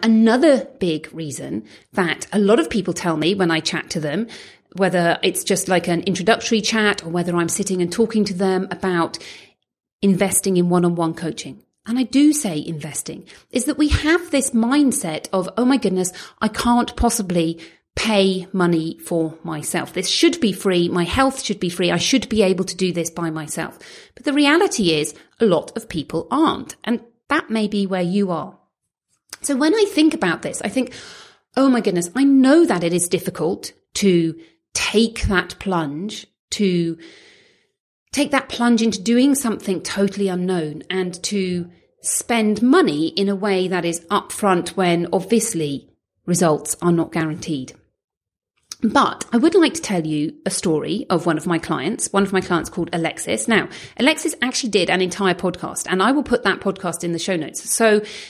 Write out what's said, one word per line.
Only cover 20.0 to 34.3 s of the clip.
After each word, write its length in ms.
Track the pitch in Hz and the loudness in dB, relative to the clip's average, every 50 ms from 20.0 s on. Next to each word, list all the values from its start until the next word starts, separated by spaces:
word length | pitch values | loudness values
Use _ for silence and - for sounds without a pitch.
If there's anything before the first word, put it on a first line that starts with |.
| 185 - | -4 -2
should 320 | - - - 339 277 - | 0 2 4 4 4 2
be 120 | - 208 | 0 0
free. 360 | 185 - - 202 185 175 170 175 | 0 0 0 0 2 2 2 2
My 140 | - 180 | 0 0
health 400 | 175 175 - - 269 269 262 - | -2 0 0 2 2 2 0 -2
should 160 | - - 208 202 | -4 -6 -4 -4
be 100 | - 175 | -4 -4
free. 220 | 175 - 185 175 | -2 -2 0 0
I 80 | 175 170 | 0 0
should 300 | - - - 262 - - | 0 0 0 0 0 0
be 140 | 220 214 | 2 2
able 220 | 202 185 185 175 185 | 2 2 2 0 -2
to 120 | 185 - | -4 -4
do 160 | - 190 180 | -2 -2 -2
this 180 | 160 170 165 165 | -2 -2 -4 -6
by 180 | - - 170 165 | -6 -6 -6 -4
myself." 480 | 156 160 156 156 - 170 160 - - - - - - - - - _ | -6 -6 -8 -8 -8 -8 -8 -8 -12 -16 -20 -20 -20 -20 -20 -20 _
But 100 | - - | -8 -4
the 80 | 302 | -2
reality 600 | 269 294 294 285 294 349 403 370 - - 202 165 | 0 2 4 4 4 4 4 2 0 0 0 2
is 220 | 160 151 147 151 - - - _ _ - | 2 0 0 -4 -6 -12 -20 _ _ 0
a 60 | 233 | 2
lot 300 | 214 175 156 - - - | 4 4 2 0 -2 -8
of 120 | 226 - - | -12 -12 -8
people 400 | - 165 139 - - 160 - - | -8 -8 -6 -6 -6 -6 -4 -2
aren't. 460 | 247 285 320 285 - - - - - - - | 0 2 2 2 0 -2 -6 -12 -16 -10 -4
And 160 | 208 240 220 - - _ _ _ - | -4 -4 -4 -6 -10 _ _ _ -2
that 220 | 277 311 - - | -2 -2 -2 -2
may 160 | 220 226 214 | -2 -2 -2
be 200 | 202 208 202 202 | 0 0 -2 -2
where 140 | 185 190 185 | -2 -2 -2
you 300 | 175 170 185 202 202 185 | -2 0 0 0 0 0
are. 260 | 175 156 143 - - _ _ _ _ _ _ _ _ _ _ _ _ _ _ _ - - | -2 -6 -8 -10 -14 _ _ _ _ _ _ _ _ _ _ _ _ _ _ _ -14 -8
So 140 | - - 285 | -4 -2 0
when 180 | 240 294 320 392 | 2 2 2 4
I 100 | 453 415 403 | 4 2 2
think 260 | - 294 311 320 320 | 4 4 4 4 2
about 280 | 330 - 180 160 - | 2 0 -2 -2 -2
this, 200 | - - - - | -6 -8 -8 -6
I 60 | - 202 | -6 -4
think, 240 | - 262 254 - - - - - - - - - _ _ _ _ _ | -2 -2 -4 -4 -6 -14 -18 -20 -20 -20 -20 -20 _ _ _ _ _
"Oh 120 | 254 269 277 | 2 4 4
my 120 | 254 240 | 4 2
goodness, 280 | - 208 180 175 170 175 - | 2 0 0 0 -2 -2 0
I 80 | 254 | 2
know 420 | 277 277 277 269 254 262 285 339 339 | 4 6 6 8 8 8 8 8 6
that 200 | 277 214 175 175 | 6 4 0 0
it 80 | 170 | 0
is 160 | 175 180 175 - | 0 0 0 0
difficult 640 | - 175 - - - - 151 165 202 208 - - - _ _ _ - | -2 -2 -2 -4 -4 -2 -2 -2 -4 -4 -8 -12 -16 _ _ _ -4
to 420 | - 208 196 180 170 165 165 | 0 4 4 6 4 4 2